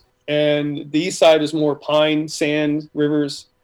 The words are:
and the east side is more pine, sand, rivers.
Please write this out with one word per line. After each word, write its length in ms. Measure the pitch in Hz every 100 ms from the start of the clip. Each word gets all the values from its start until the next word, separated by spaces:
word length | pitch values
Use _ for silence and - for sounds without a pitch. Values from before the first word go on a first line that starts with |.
| _ _ -
and 600 | 147 151 147 147 147 151
the 80 | 156
east 180 | 180 -
side 220 | 165 156
is 120 | 151
more 220 | 156 151 143
pine, 520 | - 151 156 151 156
sand, 600 | - 147 151 147 151 151
rivers. 540 | 151 147 151 143 - - _